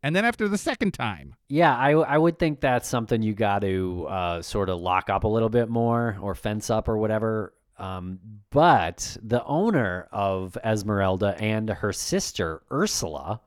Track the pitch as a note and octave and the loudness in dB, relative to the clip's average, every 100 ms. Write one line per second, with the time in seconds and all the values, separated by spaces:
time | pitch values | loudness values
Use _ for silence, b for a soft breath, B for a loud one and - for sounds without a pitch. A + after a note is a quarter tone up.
0 | C#3+ F3 A3+ A#3 G#3 G3+ - C4+ G#3+ - | 0 2 0 0 0 0 -2 0 -2 -2
1 | A#2+ F2+ C#2 - _ C#3+ E3 B2 C#3 D3+ | -6 -6 -12 -20 _ 4 4 4 4 4
2 | D#3 D3 E3 E3 E3 D3 C#3+ B2 - B2+ | 4 4 4 2 -2 0 0 0 0 -2
3 | A2+ A#2 A2 G#2 G#2+ G2+ G2+ F#2+ F#2 F2 | 0 0 0 0 0 2 0 0 -2 -4
4 | D2+ F#2+ F2 E2+ E2 G#2+ F#2+ F2+ F2+ F2+ | -4 -4 -2 -4 -4 -2 0 -2 2 0
5 | - G2 G#2+ A2+ A2+ A#2 A2+ A#2 A#2 A#2 | 2 0 2 2 2 2 0 0 2 2
6 | A#2 G2 G2+ F#2 A2 G#2+ - A2 A2 A2 | 0 -4 -6 -6 -4 -4 -2 -2 0 0
7 | G#2+ A2 A2 A2 F#2 _ _ _ F#2+ F#2 | 0 0 0 -2 -6 _ _ _ -10 -8
8 | F2+ F#2 G#2 G#2 _ C#3 E3+ C3+ E2+ - | -10 -12 -14 -20 _ 4 6 6 4 -4
9 | - - A2 A#2+ A#2 D3 G#3+ F#3 G#2+ F2+ | -10 -12 -2 -2 0 0 2 2 0 -2
10 | - - G2 F#2+ F#2+ G2 A2 A2 G2+ G2+ | -6 -2 0 0 -4 -6 -2 0 0 2
11 | F#2+ F#2+ G2+ F2 G#2+ A2 A2 G2 G#2 F#2+ | 2 2 0 0 -2 -2 -2 -2 -2 -4
12 | - F#3+ F#3+ - E2+ D#2+ _ C#3 G#3 - | -2 -2 -2 -4 -4 -4 _ -2 0 -2
13 | F2 D2 C#2+ A2 | -4 -8 -8 -10